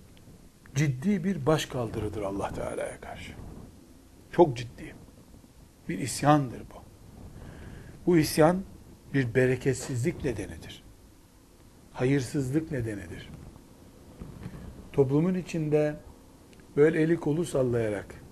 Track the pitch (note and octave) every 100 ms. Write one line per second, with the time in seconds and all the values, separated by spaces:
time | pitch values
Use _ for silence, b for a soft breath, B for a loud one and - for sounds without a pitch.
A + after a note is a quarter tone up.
0 | - - - - - - - C#3 D3+ B2+
1 | G3 G3 F#3 E3+ C3 D3+ - C3 A2+ G#2+
2 | G#2 G#2+ G2 G2 - - A#2 - - -
3 | - - - - - - - - - -
4 | - - - - E3 A#2+ - - D#3 -
5 | - - - - - - - - - F#3
6 | C3 - C#3+ D3+ B2+ - - - - -
7 | - - - B B B B B B B
8 | - E3+ D3 E3 D#3 F#3 - - - -
9 | - C#3 A#2+ B2+ B2+ B2+ C#3 B2 - B2
10 | D#3+ - C#3 G#2 F2+ D#2 - - - -
11 | - - - - - - - - - -
12 | B2+ C#3 A#2 D3+ B2+ D#3 D#3+ C3+ A2+ G2+
13 | F2 - - - - - - - - -
14 | - - - - B B B - - -
15 | C3 D3 F3+ F#3 - E3 D3+ D3+ D3+ D3+
16 | - - - - - - - C#3+ D#3+ E3
17 | D#3+ E3 D3+ D#3 D#3+ C#3+ B2+ A#2 A2 G2
18 | - - -